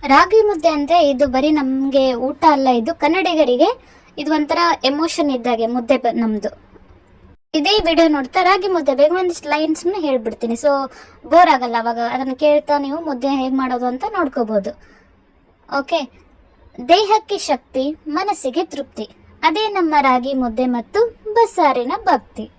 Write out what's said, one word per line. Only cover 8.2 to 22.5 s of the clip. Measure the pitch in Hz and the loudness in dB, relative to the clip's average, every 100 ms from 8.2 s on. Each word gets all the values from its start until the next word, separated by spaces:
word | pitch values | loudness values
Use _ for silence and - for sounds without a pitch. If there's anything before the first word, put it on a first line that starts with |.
| 254 - | -2 0
ರಾಗಿ | 359 392 392 | 2 2 2
ಮುದ್ದೆ | 359 277 | -2 -2
ಬೇಗ | 262 294 | 2 2
ಒಂದಿಷ್ಟು | 349 370 339 302 | 2 -2 -4 -4
ಲೈನ್ಸ್‌ನ | 294 311 311 349 392 | -2 -2 -2 -4 -4
ಹೇಳ್ಬಿಡ್ತೀನಿ. | 302 262 220 220 233 | -2 -2 -4 -8 -6
So | 233 294 277 269 - - - - | -2 0 0 -4 -12 -20 -20 2
ಬೋರ್ | 320 349 | 4 6
ಆಗಲ್ಲ | 277 240 226 | 4 0 -4
ಅವಾಗ, | 226 233 233 | -4 -4 -4
ಅದನ್ನ | 254 262 | -4 -6
ಕೇಳ್ತಾ | 262 302 294 294 294 | 0 2 2 2 -2
ನೀವು | 277 294 | -2 -6
ಮುದ್ದೆ | 330 262 269 | -6 -4 -2
ಹೇಗ್ | 277 262 | -2 -2
ಮಾಡೋದು | 262 262 247 247 | -2 -2 -2 -4
ಅಂತ | 247 427 | -4 -6
ನೋಡ್ಕೋಬಹುದು. | 415 311 269 226 214 190 - - _ _ _ _ _ _ _ _ 277 | -4 -4 -4 -2 -2 -4 -10 -20 _ _ _ _ _ _ _ _ -6
ಓಕೆ, | 277 330 269 _ _ _ _ _ - - 247 | -2 -4 -4 _ _ _ _ _ -20 -18 2
ದೇಹಕ್ಕೆ | 349 415 427 440 403 | 2 4 0 0 -8
ಶಕ್ತಿ, | - 269 _ 269 269 320 311 | -4 -4 _ -6 -4 -6 -6
ಮನಸ್ಸಿಗೆ | 302 381 403 269 254 | -6 -4 -4 -4 -4
ತೃಪ್ತಿ, | 349 277 277 - 220 _ - - | -6 -8 -12 -12 -14 _ -20 -4
ಅದೇ | 330 320 427 | -2 0 -2
ನಮ್ಮ | 403 330 302 | 0 0 2
ರಾಗಿ | 269 254 247 | 2 0 0
ಮುದ್ದೆ | 269 247 220 254 | -2 -4 -2 -2
ಮತ್ತು | 247 - 392 466 453 427 | -2 -4 0 0 -2 -4
ಬಸ್ಸಾರಿನ | 427 440 - 302 254 240 370 | 2 2 4 2 2 -2 -4
ಭಕ್ತಿ. | 403 320 - - 220 | 0 0 -2 -16 -16